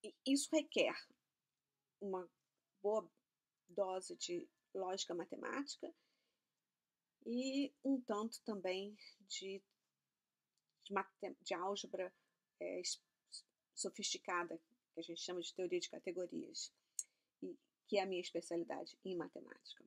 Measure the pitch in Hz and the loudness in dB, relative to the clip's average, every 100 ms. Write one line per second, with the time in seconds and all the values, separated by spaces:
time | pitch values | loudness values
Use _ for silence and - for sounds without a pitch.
0 | 214 - - 277 - 320 294 - 131 - | -12 -4 4 4 6 4 4 4 4 4
1 | - _ _ _ _ _ _ _ _ _ | -8 _ _ _ _ _ _ _ _ _
2 | 202 190 175 _ _ _ _ _ 202 220 | -2 -2 -4 _ _ _ _ _ 2 2
3 | 175 _ _ _ _ _ _ 175 190 185 | 2 _ _ _ _ _ _ 0 2 2
4 | 185 170 - 175 - _ _ 190 185 190 | -2 -6 0 0 -2 _ _ -2 0 0
5 | - 170 170 - - - 285 - - - | 0 -2 -2 -4 -2 -2 -2 -4 -6 -8
6 | _ _ _ _ _ _ _ _ _ _ | _ _ _ _ _ _ _ _ _ _
7 | _ _ - 240 262 269 277 _ 269 269 | _ _ -2 0 2 2 0 _ 2 2
8 | 247 208 220 - - 208 185 185 196 208 | 2 0 0 -4 -4 -2 2 0 -2 -10
9 | - - 196 - 190 196 _ _ _ _ | -20 -20 -8 -6 -4 -6 _ _ _ _
10 | _ _ _ _ _ _ _ _ - 196 | _ _ _ _ _ _ _ _ -2 0
11 | 190 _ 190 - - 175 185 202 - 180 | 0 _ -8 -8 -4 -2 0 -2 -4 -4
12 | 185 _ _ _ _ _ 175 180 180 - | -4 _ _ _ _ _ -4 -2 -4 -6
13 | _ _ _ - - _ _ - 190 - | _ _ _ -16 -16 _ _ -4 -4 -2
14 | 202 - - 180 170 165 _ _ _ - | -2 -2 0 2 2 -4 _ _ _ -10
15 | 170 165 - 180 170 - 180 180 - - | -8 -6 -4 -2 -4 -2 2 2 0 -6
16 | - 175 175 170 - 165 - _ _ - | -4 -4 -4 -4 -6 -8 -8 _ _ -8
17 | - _ _ _ 185 - _ _ _ 202 | -8 _ _ _ -8 -8 _ _ _ 4
18 | 190 180 180 165 - 170 165 143 165 - | 4 0 0 -4 0 0 0 -4 -6 -10
19 | 185 175 - - - - - - | -4 -4 -4 -8 -14 -16 -16 -16